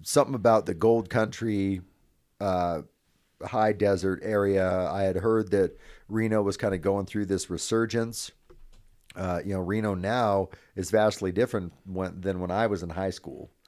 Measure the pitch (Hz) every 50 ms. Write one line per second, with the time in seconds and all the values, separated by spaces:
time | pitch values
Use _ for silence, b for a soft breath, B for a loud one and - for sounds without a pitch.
0 | - - - 147 139 - 135 117 95 120 110 110 - - 98 80 92 110 117 117
1 | 107 - - 117 110 107 135 - 117 117 104 101 98 98 98 92 90 - _ _
2 | _ _ _ _ _ _ _ - 101 98 92 90 90 87 85 78 - - _ _
3 | _ _ _ _ _ _ _ - - - - 113 110 110 107 104 104 101 98 92
4 | 90 95 95 - - 107 107 104 101 98 98 95 92 92 90 92 92 80 73 98
5 | 98 95 90 90 95 113 110 110 110 95 98 101 95 85 - b b b b b
6 | b - 107 110 110 110 110 107 104 101 98 - - 107 95 90 80 98 98 101
7 | 98 90 - 104 104 90 98 90 - - 87 82 - - 113 113 113 113 113 117
8 | 113 117 117 - - - - _ _ - - - - - - - - _ _ _
9 | _ - - 92 95 90 90 85 - 98 98 95 92 87 101 110 107 107 98 90
10 | 87 98 117 127 120 107 101 98 95 95 b b b b b - 92 - - 107
11 | 107 107 101 - 101 92 87 98 120 127 - 107 92 87 - _ - 95 95 92
12 | 95 90 85 90 92 98 95 90 90 90 90 101 113 110 101 90 87 85 82 92
13 | 95 95 90 - - - 65 - - - _ _ _